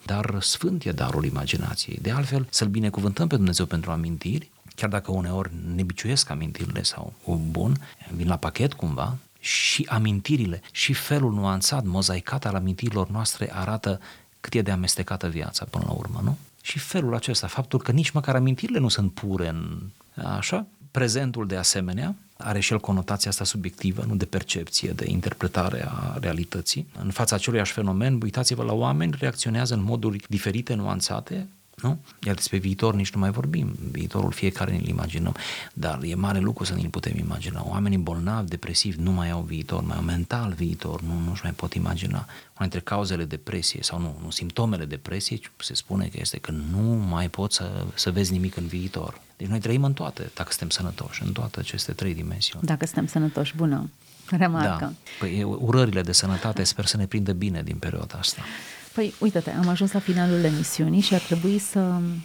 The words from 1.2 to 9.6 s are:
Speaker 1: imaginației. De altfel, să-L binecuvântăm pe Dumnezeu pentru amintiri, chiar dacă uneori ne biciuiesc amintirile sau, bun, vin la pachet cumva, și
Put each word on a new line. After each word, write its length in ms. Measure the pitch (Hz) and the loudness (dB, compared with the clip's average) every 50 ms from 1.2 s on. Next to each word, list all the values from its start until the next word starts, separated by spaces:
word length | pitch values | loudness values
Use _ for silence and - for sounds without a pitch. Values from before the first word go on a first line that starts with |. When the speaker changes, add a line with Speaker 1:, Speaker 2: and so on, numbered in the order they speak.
| 78 | 0
Speaker 1:
imaginației. 720 | 80 - 69 69 - - - - - - - - - - - | 2 0 0 0 0 0 0 0 -2 -2 -4 -4 -4 -4 -4
De 100 | - 107 | -2 0
altfel, 360 | 117 139 143 135 131 139 131 - | 0 0 0 2 2 0 0 0
să-L 180 | - - 113 104 | 0 2 2 2
binecuvântăm 600 | 98 113 110 104 98 - 98 104 98 - 170 165 | 2 2 2 2 2 2 0 0 2 2 2 4
pe 80 | 147 | 4
Dumnezeu 300 | 123 98 90 87 - 90 | 4 4 4 4 2 0
pentru 260 | 80 - 82 80 87 | 0 0 -2 0 0
amintiri, 580 | 82 82 82 82 85 76 - 85 110 151 - - _ _ - - - | 0 0 0 0 -2 -2 -2 -2 -2 -2 -4 -6 _ _ -20 -18 -8
chiar 140 | - - 104 | -2 -2 0
dacă 220 | 101 101 - - | 0 0 -2 0
uneori 400 | 92 95 90 87 90 92 95 87 85 85 82 85 87 | -2 0 0 0 0 -2 -2 -2 -4 -6 -6 -2 0
ne 80 | 90 95 | 0 0
biciuiesc 460 | 87 90 - - 107 135 139 - - | 0 -2 -2 -2 0 2 2 2 0
amintirile 540 | 76 71 80 78 76 - 90 87 - - - | 0 -4 -4 -4 -4 -4 -4 -4 -2 -2 -2
sau, 300 | - - - - - - - - - 87 82 80 80 | -2 -2 -4 -8 -12 -12 -8 -4 -2 0 0 0 0
bun, 280 | 80 85 90 113 139 139 - - - - - - 87 | 0 2 2 4 2 2 0 -4 -18 -18 -14 -8 -4
vin 120 | 85 85 85 | 0 2 2
la 100 | 87 - | 2 2
pachet 360 | - 78 - - 120 147 - | 0 -2 0 2 0 0 0
cumva, 440 | - - 82 71 64 67 - 127 131 - - _ _ | 0 -2 -2 0 0 0 -2 -2 -4 -8 -12 _ _
și 460 | - - - - | -4 -2 0 2